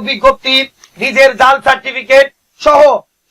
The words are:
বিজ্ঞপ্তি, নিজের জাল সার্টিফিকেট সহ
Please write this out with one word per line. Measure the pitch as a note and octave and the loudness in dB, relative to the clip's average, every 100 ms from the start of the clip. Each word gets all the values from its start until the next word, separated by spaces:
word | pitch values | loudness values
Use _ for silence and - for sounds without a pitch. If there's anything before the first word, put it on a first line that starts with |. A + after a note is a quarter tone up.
| A3 | -2
বিজ্ঞপ্তি, | G#3 C4+ C4+ C4 C4+ C4+ _ _ E3+ | 0 0 0 -4 -4 -4 _ _ -10
নিজের | B3+ A#3+ C4+ A3+ | -6 0 0 2
জাল | B3+ C4+ | 0 0
সার্টিফিকেট | C4+ C4 C4 B3+ A3 C4+ C#4 _ _ _ | -2 -4 -6 -12 0 0 0 _ _ _
সহ | D4+ C#4+ D4 A3+ _ _ _ | 0 2 2 0 _ _ _